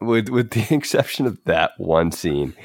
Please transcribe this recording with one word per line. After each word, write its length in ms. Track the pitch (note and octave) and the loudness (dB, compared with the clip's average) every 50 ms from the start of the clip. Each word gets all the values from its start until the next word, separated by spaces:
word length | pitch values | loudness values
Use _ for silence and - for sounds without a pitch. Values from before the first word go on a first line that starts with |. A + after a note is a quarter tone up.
with, 280 | G#2+ A#2 A#2 A2+ A2 B2 | -2 0 0 0 0 0
with 220 | B2+ B2 A#2+ A2 | 0 0 0 0
the 160 | - A#2 G#2+ - | 0 -2 0 0
<laughs> 0 | D#3 | 0
exception 520 | D3 - - - - - - - - C#3 | 0 0 0 0 0 0 0 -2 -2 -2
of 160 | B2 G2 - _ | -2 -2 -2 _
that 280 | - E2 E2 D#2+ - - - | 0 0 2 2 0 -2 -4
one 320 | F2+ F2 D#2+ D#2+ E2+ E2+ D#2+ | -2 0 2 2 2 2 0
scene, 420 | - - E2+ D2 C#2+ C#2+ C2 - - - | -2 -4 -2 -2 -2 -2 -4 -6 -10 -16